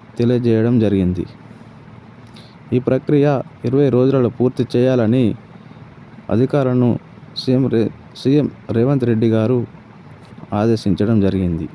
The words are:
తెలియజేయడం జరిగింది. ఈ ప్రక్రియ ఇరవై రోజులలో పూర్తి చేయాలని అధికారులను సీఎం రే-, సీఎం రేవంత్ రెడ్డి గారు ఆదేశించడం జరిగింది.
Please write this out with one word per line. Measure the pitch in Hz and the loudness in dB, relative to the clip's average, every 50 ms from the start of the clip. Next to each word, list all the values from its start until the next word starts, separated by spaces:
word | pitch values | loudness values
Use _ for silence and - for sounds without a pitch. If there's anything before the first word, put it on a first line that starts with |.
| - - - - | -20 -12 -6 -4
తెలియజేయడం | 117 120 123 120 123 120 110 110 110 120 123 117 107 | -2 0 0 0 0 0 0 2 2 2 2 2 2
జరిగింది. | 101 98 98 92 90 90 90 - - - - - - - - - - - - - - - - - - - - - - - - - - - - - - 120 | 2 2 0 0 0 -2 -4 -6 -10 -12 -18 -20 -20 -20 -20 -20 -20 -20 -20 -20 -20 -20 -20 -20 -20 -20 -20 -20 -20 -20 -20 -20 -20 -20 -20 -8 -4 -4
ఈ | 127 123 127 | -2 -2 -2
ప్రక్రియ | 131 131 - - 151 143 143 147 139 123 - - - - - 120 | -2 -2 -2 0 0 2 2 2 0 -2 -4 -8 -12 -8 -6 -2
ఇరవై | 127 139 143 135 117 | 0 0 2 2 2
రోజులలో | 123 127 135 135 135 123 107 - - | 2 2 2 2 2 0 0 0 0
పూర్తి | 120 127 127 - 123 - - | -2 0 0 -2 -4 -2 0
చేయాలని | 123 123 131 131 123 113 107 120 131 123 101 - - - - - - - - - - - - - - - - - - - - 95 | 0 2 2 2 2 2 2 2 2 2 0 -2 -4 -10 -20 -20 -20 -20 -20 -20 -20 -20 -20 -20 -20 -20 -20 -20 -16 -8 -4 -2
అధికారులను | 110 131 139 - 147 131 127 123 123 123 120 - - - - - - - - - - - | 0 0 0 0 0 0 0 2 2 2 2 0 -2 -6 -12 -20 -20 -20 -18 -14 -8 -4
సీఎం | 131 127 131 135 123 - | -2 0 0 0 0 0
రే-, | 117 104 - - - - - - - - | 0 -2 -2 -4 -10 -20 -20 -12 -6 -2
సీఎం | 131 139 151 139 - - - - - 110 | 0 2 2 0 -2 -4 -10 -10 -4 -2
రేవంత్ | 113 120 135 143 135 123 120 | 0 2 2 2 0 0 0
రెడ్డి | 113 110 117 113 110 | 0 2 2 2 2
గారు | 110 110 113 127 120 113 - - - - - - - - - - - - - - - - - 110 104 | 2 2 0 0 -2 -4 -6 -10 -18 -20 -20 -20 -20 -20 -20 -20 -20 -20 -20 -20 -20 -12 -6 -2 0
ఆదేశించడం | 107 117 113 107 - 104 90 - 104 107 117 104 98 | 0 2 0 0 0 -2 0 0 0 0 2 2 2
జరిగింది. | 95 95 95 92 87 85 80 78 - - | 0 0 -2 -2 -2 -4 -4 -6 -10 -14